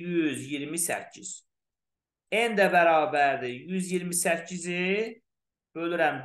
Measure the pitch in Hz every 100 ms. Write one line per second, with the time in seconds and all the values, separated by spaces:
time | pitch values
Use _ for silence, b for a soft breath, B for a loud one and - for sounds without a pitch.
0 | 175 175 156 127 127 143 143 165 - 107
1 | - - - - _ _ _ _ _ _
2 | _ _ _ 208 233 208 190 175 170 160
3 | 151 147 143 135 123 123 151 190 175 180
4 | 175 175 175 170 - 180 175 175 180 196
5 | 226 240 _ _ _ _ _ 160 170 170
6 | 156 139